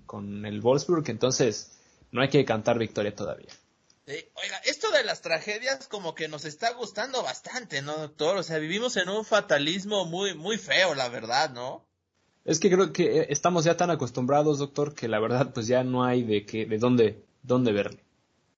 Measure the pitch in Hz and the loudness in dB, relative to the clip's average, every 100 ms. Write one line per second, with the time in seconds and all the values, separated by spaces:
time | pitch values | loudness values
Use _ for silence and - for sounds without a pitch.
0 | - 107 101 101 107 104 117 147 165 165 | -14 -12 -10 -8 -8 0 4 4 2 0
1 | 139 110 127 120 123 - - - _ _ | 0 0 0 2 2 0 -10 -20 _ _
2 | - 120 135 147 123 110 120 117 107 - | -6 0 4 4 4 2 2 0 0 -2
3 | 104 - 82 71 - - _ _ _ _ | -4 -4 -8 -8 -14 -20 _ _ _ _
4 | 135 160 - - 196 190 240 294 440 294 | -16 -14 -14 -10 -8 -4 -4 -2 0 0
5 | 208 160 170 160 202 214 247 269 - 208 | 0 -4 -4 -4 -4 -6 -4 -6 -6 -8
6 | 170 160 156 151 156 147 233 240 220 208 | -8 -6 -8 -8 -10 -4 -4 -4 -8 -6
7 | 262 254 143 - - 247 208 143 143 156 | -4 -4 -4 -6 -10 -12 -6 -6 -4 -6
8 | 147 151 156 196 165 156 156 196 247 202 | -6 -2 0 0 -2 -4 -2 -2 -2 -2
9 | 180 214 214 208 202 147 151 190 202 196 | -2 -4 2 2 4 2 2 -2 -2 -2
10 | 165 180 196 156 180 220 143 147 185 139 | -2 -2 -4 -4 -6 -6 0 2 4 2
11 | 123 120 110 131 156 123 127 247 _ _ | -2 -4 -2 0 0 -4 -10 -10 _ _
12 | _ _ _ _ - 156 196 185 165 180 | _ _ _ _ -2 2 4 4 2 2
13 | 170 156 - 143 175 175 160 165 175 156 | 2 2 2 2 2 4 2 2 2 0
14 | 120 131 123 147 151 143 143 - 147 147 | -2 -2 2 4 4 0 -2 -4 -4 -4
15 | 117 107 113 123 - 123 113 127 127 127 | -2 0 2 2 0 -2 0 2 2 0
16 | 127 123 113 104 - 110 107 107 123 123 | 2 2 2 0 0 -6 -2 0 4 4
17 | 107 - _ _ 123 127 120 101 98 - | 4 0 _ _ 0 2 4 2 -2 -6
18 | _ _ _ _ _ | _ _ _ _ _